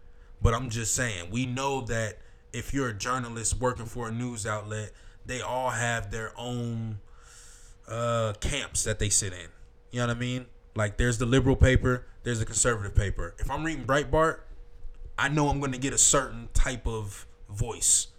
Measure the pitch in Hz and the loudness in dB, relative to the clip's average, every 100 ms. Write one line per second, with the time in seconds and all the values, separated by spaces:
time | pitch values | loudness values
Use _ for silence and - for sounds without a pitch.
0 | - - - - 117 113 127 113 113 - | -18 -20 -20 2 2 4 -2 -4 -2 0
1 | 120 92 87 117 131 123 139 135 113 113 | -2 -4 -4 -4 -2 -2 -2 -2 -2 -2
2 | 107 - - - - 120 - 139 127 101 | -2 -6 -18 -20 -12 -8 -4 -2 -2 -2
3 | 123 127 117 117 107 - 123 117 104 - | -2 -2 -4 -4 -4 0 0 -2 -6 -6
4 | 110 113 123 117 110 107 104 107 104 - | -6 -4 -4 -4 -4 -4 -4 -8 -8 -12
5 | - - - 127 113 127 127 113 120 117 | -20 -16 -8 -6 -4 -2 0 0 0 0
6 | 101 113 110 104 120 123 120 113 110 104 | -2 -6 -6 -8 -6 -4 -2 -4 -4 -8
7 | - - - - - - - - - 113 | -12 -20 -20 -20 -20 -20 -20 -20 -10 -4
8 | 120 117 110 98 - 143 98 - 113 104 | 0 2 0 0 -2 0 -2 -2 -2 0
9 | 107 - 101 90 82 - - - - 123 | 2 2 0 -6 -12 -18 -20 -20 -8 -2
10 | 120 117 123 127 123 - - 110 104 - | 0 0 -2 -4 -8 -16 -8 -2 0 2
11 | 123 113 120 135 127 127 131 127 127 123 | 2 2 4 6 6 8 8 8 4 0
12 | - - 120 113 113 113 123 110 101 92 | -4 -10 -4 -2 0 2 2 2 2 2
13 | 98 - 85 - - 147 160 147 117 143 | 2 0 -4 -4 -4 -2 -2 -2 0 2
14 | 127 156 160 - - - - - - - | 4 4 4 0 -8 -16 -16 -12 -12 -10
15 | - - 139 151 143 139 139 127 135 117 | -10 -2 0 4 4 2 -2 -2 0 4
16 | - 151 123 113 120 - 139 127 117 110 | 4 4 2 -6 2 4 4 2 -4 -6
17 | 101 - - - - 101 117 90 - - | -6 -10 -16 -18 -10 -4 -4 0 2 2
18 | - | 0